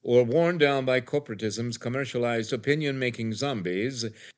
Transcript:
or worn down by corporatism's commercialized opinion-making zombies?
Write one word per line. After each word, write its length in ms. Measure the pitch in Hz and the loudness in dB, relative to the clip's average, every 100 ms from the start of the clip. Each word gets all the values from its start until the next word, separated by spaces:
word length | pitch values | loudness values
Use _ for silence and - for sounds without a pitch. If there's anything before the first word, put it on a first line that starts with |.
or 220 | - 120 | 4 4
worn 320 | 117 151 170 175 | 6 4 2 4
down 300 | 143 139 127 | 4 4 2
by 160 | 127 | 0
corporatism's 760 | 123 147 139 104 110 98 120 113 | 0 -2 -4 -4 -4 -4 -4 -6
commercialized 760 | 120 131 127 123 120 117 110 | -4 -4 -4 -2 0 0 -2
opinion-making 800 | 123 135 151 147 135 127 120 113 | -2 0 0 0 -2 -2 -2 -4
zombies? 720 | 110 143 117 90 92 123 127 113 - - | -2 -2 -2 -2 -2 -2 -4 -8 -10 -20